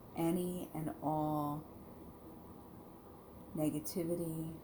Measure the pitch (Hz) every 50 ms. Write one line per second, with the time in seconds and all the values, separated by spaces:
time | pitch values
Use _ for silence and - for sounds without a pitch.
0 | - - - 165 165 165 170 180 180 180 180 180 - - - 156 160 - - -
1 | - 143 156 156 151 151 151 151 147 147 147 151 - - - - - - - -
2 | - - - - - - - - - - - - - - - - - - - -
3 | - - - - - - - - - - - 165 151 151 - 151 - - - 190
4 | 165 165 175 175 170 165 160 160 160 165 160 -